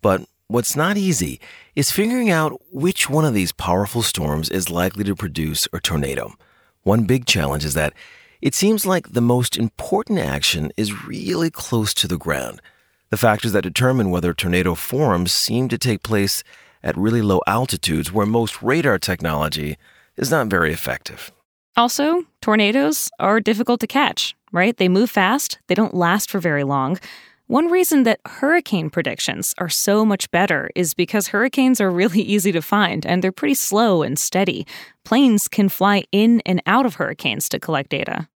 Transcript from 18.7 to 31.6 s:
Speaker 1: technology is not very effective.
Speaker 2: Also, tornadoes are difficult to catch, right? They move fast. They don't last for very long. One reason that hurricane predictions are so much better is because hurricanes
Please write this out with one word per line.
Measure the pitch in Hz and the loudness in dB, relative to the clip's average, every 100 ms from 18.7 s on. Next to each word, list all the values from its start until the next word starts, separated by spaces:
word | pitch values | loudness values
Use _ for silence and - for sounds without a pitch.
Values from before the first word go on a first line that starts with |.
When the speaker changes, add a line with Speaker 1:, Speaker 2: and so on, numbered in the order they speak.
| 147 147 101 | 0 2 0
Speaker 1:
technology | - - 82 76 78 76 73 - _ _ _ - | -2 -4 -2 -2 -2 -4 -6 -8 _ _ _ -8
is | 127 | -2
not | 156 117 | 0 0
very | 95 80 | 2 0
effective. | 80 - 60 - - - _ _ _ _ | -2 -6 -8 -10 -16 -20 _ _ _ _
Speaker 2:
Also, | - 240 - 294 349 339 _ | 0 0 0 -2 -2 -4 _
tornadoes | - 214 208 240 285 302 - - | 0 2 2 2 0 -2 -6 -4
are | 185 220 | 0 2
difficult | 208 214 233 240 | 2 -2 0 0
to | 220 | 0
catch, | 269 262 - - - _ | 0 0 0 -6 -8 _
right? | 175 190 233 | 0 0 2
They | 185 | 2
move | 185 240 | 4 2
fast. | - 190 262 - - _ | 2 2 0 -4 -10 _
They | |
don't | 180 214 | 0 0
last | 180 170 196 - | 2 0 0 -2
for | 202 | -2
very | 170 147 | 0 0
long. | 139 139 131 185 - - - _ _ | 0 0 0 -4 -8 -20 -20 _ _
One | 240 339 | 0 2
reason | 359 359 294 | 2 4 4
that | 233 220 | 4 0
hurricane | - - 277 349 - 190 156 | -4 -4 2 2 0 -2 -2
predictions | 175 156 110 - - - - | -2 -4 -4 -4 -4 -6 -6
are | 175 | -4
so | - - 202 220 | -2 2 2 2
much | 196 - | 0 0
better | 170 156 151 139 | 0 2 0 -4
is | - 170 | -2 -2
because | - 175 214 202 | 0 0 0 -2
hurricanes | 202 254 262 | 0 0 2